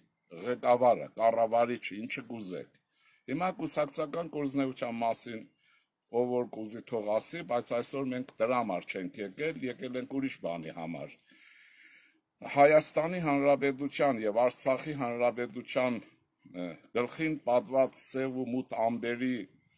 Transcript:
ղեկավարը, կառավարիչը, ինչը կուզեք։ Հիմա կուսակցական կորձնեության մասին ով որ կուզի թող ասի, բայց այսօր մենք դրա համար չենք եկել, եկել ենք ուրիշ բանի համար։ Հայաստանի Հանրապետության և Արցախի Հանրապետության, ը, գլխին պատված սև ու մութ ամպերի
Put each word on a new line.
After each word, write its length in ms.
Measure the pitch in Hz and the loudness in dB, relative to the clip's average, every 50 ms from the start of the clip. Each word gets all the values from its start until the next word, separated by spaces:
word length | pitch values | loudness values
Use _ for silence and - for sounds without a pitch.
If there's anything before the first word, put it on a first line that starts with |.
| _ _ _ _ _ _ 87 | _ _ _ _ _ _ -14
ղեկավարը, 760 | 85 92 120 123 113 - 123 123 120 127 123 110 85 73 - | -10 -4 -4 -4 -2 4 4 4 6 8 6 6 4 2 -8
կառավարիչը, 840 | - 104 110 113 113 113 117 110 113 117 120 120 123 113 - - 95 | -4 2 4 4 6 6 4 4 6 4 4 4 2 -4 -6 -8 -8
ինչը 280 | 104 113 127 - 139 120 | -8 -8 -8 -8 -8 -8
կուզեք։ 540 | 113 120 113 104 92 87 73 67 - _ _ _ _ _ _ _ _ _ _ _ - | -10 -10 -8 -6 -6 -6 -8 -10 -12 _ _ _ _ _ _ _ _ _ _ _ -6
Հիմա 200 | 131 160 180 185 180 | -4 -2 -2 -2 -2
կուսակցական 800 | - 156 160 - 156 151 143 - 170 175 143 147 170 175 156 | -2 -4 -2 0 0 0 -2 0 -4 -4 -4 -4 -6 -6 -4
կորձնեության 640 | 156 151 147 139 135 139 135 131 127 - 131 120 117 | -4 -4 -4 -2 0 0 0 0 -2 -4 -6 -6 -4
մասին 460 | 117 117 113 113 - - 120 117 110 - - _ _ _ _ _ _ _ _ _ _ _ _ - | -2 0 0 0 -2 -4 -8 -10 -10 -12 -16 _ _ _ _ _ _ _ _ _ _ _ _ 2
ով 140 | 120 123 123 | 2 2 4
որ 180 | 123 123 123 104 | 2 0 0 -2
կուզի 340 | - 110 110 107 110 113 - | -4 -8 -8 -8 -8 -10 -10
թող 280 | - 123 110 104 104 | -4 -4 -4 0 2
ասի, 320 | 104 113 - - - 170 170 | 0 2 2 0 -4 -6 -4
բայց 280 | 170 120 120 113 - | -2 -2 -2 0 0
այսօր 380 | 123 120 117 - - 135 139 127 | -2 -2 -2 -2 -4 -4 -2 -2
մենք 240 | 127 127 127 - - | -2 -4 -6 -8 -4
դրա 260 | - 110 117 127 123 | -2 0 2 2 2
համար 280 | 117 104 90 87 - | 0 0 -2 -4 -4
չենք 320 | - - 98 92 90 - 110 | -6 -6 -6 -6 -6 -6 -6
եկել, 420 | 101 98 95 - 151 160 160 120 | -8 -8 -6 -4 -4 -4 -4 -4
եկել 380 | 131 127 120 - - 127 123 127 | -6 -6 -6 -6 -8 -6 -6 -6
ենք 160 | 123 135 135 | -6 -4 -4
ուրիշ 220 | 139 135 127 - - | -2 -2 -2 -4 -4
բանի 360 | - 85 85 85 78 78 78 | -6 -6 -4 -4 -6 -10 -10
համար։ 420 | 85 82 82 82 71 78 - - _ _ _ - - - - - - - - _ - - - - - - _ _ _ _ _ _ _ - | -8 -8 -6 -6 -8 -8 -12 -14 _ _ _ -20 -20 -20 -20 -20 -20 -20 -20 _ -20 -20 -20 -20 -20 -20 _ _ _ _ _ _ _ -12
Հայաստանի 800 | 120 - 143 143 147 151 151 151 - - 160 151 165 185 180 | -4 6 8 8 10 10 8 6 6 2 0 -2 0 -2 -2
Հանրապետության 960 | 170 151 143 143 139 143 143 131 139 139 135 127 143 139 - - 151 139 127 110 | 0 2 2 4 6 4 4 4 2 -2 -2 -2 -6 -6 -2 2 2 2 2 2
և 200 | 110 107 101 117 | 0 0 2 4
Արցախի 560 | 123 123 - - - 139 131 123 - 156 147 | 4 2 2 0 0 0 0 0 -2 -6 -6
Հանրապետության, 1000 | 139 131 120 120 120 120 120 113 120 123 113 101 123 120 - - 131 127 127 120 | -4 -4 -4 -2 2 2 0 2 0 -6 -6 -6 -10 -10 -4 -2 0 2 2 0
ը, 680 | 104 - - _ _ _ _ _ _ _ - - 90 90 87 80 - _ - | -2 -6 -12 _ _ _ _ _ _ _ -18 -10 -8 -8 -8 -8 -12 _ -4
գլխին 480 | - 117 123 120 - - 160 160 156 143 | -2 -2 -2 -2 -2 -4 -2 -2 -2 -2
պատված 580 | - 117 123 123 110 113 127 135 131 127 - - | 0 2 2 2 2 2 2 2 2 2 2 -6
սև 380 | - - - 131 131 135 127 | -6 -4 -2 -2 -2 -2 -2
ու 100 | 127 131 | -4 -4
մութ 280 | 120 120 127 127 - 117 | -2 -2 -4 -4 -4 -2
ամպերի 640 | 117 113 117 120 113 110 117 120 120 127 127 127 113 92 - _ _ _ _ _ | 0 0 2 0 0 -2 -4 -2 -2 -2 -2 -2 -4 -6 -10 _ _ _ _ _